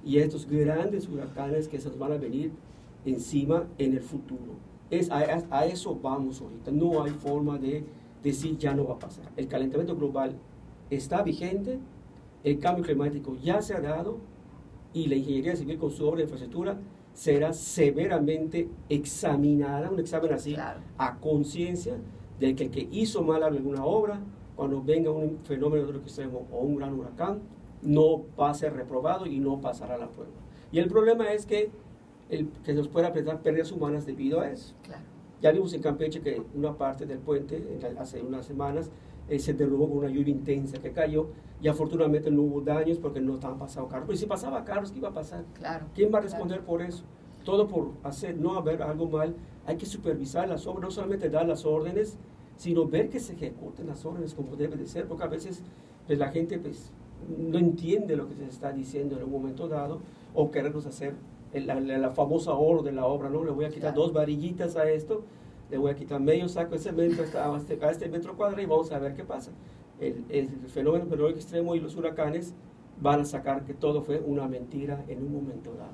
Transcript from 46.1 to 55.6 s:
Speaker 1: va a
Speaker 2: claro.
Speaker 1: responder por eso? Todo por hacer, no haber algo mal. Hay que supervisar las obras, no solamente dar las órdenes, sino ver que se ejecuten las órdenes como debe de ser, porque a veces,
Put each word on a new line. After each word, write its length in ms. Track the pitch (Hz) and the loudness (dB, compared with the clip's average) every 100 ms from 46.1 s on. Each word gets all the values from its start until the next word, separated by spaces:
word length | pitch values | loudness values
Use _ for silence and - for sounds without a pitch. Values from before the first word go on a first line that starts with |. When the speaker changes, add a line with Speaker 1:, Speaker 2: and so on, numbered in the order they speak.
Speaker 1:
va 60 | 214 | 6
a 40 | |
Speaker 2:
claro. 120 | 202 | 2
Speaker 1:
responder 260 | - 175 185 | -4 -4 -4
por 200 | - 170 | -2 -2
eso? 220 | 175 - - - - - | -2 -8 -12 -20 -20 -12
Todo 220 | - 196 202 | 2 4 4
por 220 | 175 - - | 2 -2 -4
hacer, 340 | 143 143 175 170 | -8 -6 -6 0
no 180 | 160 185 | 0 2
haber 260 | 156 165 | 0 0
algo 260 | 151 156 160 | -2 -2 0
mal. 260 | 151 160 170 - - - | 0 0 -2 -12 -14 -6
Hay 100 | 165 | -4
que 100 | - | -4
supervisar 600 | - 170 147 135 170 190 | -4 -2 0 0 -2 0
las 180 | 156 139 | -2 -4
obras, 180 | - | -6
no 60 | 180 | -6
solamente 380 | 196 190 196 156 | -4 -2 0 2
dar 180 | 147 165 | 4 2
las 180 | 151 | 2
órdenes, 540 | 151 156 160 185 214 - - - - - | 2 2 2 0 0 -2 -16 -20 -20 -10
sino 300 | 175 170 151 | 0 4 4
ver 220 | 151 - | 4 2
que 120 | - | 0
se 140 | - | -6
ejecuten 520 | 170 139 - - - 165 | -8 -8 -8 -12 -10 -10
las 180 | 143 | -8
órdenes 280 | 160 175 156 | -8 -6 -8
como 220 | - 131 139 | -6 -8 -2
debe 200 | 147 151 | -4 -2
de 100 | - | -6
ser, 200 | 170 - | -6 -6
porque 180 | 160 | -4
a 40 | 165 | -4
veces, 340 | 160 190 180 | -6 -8 -10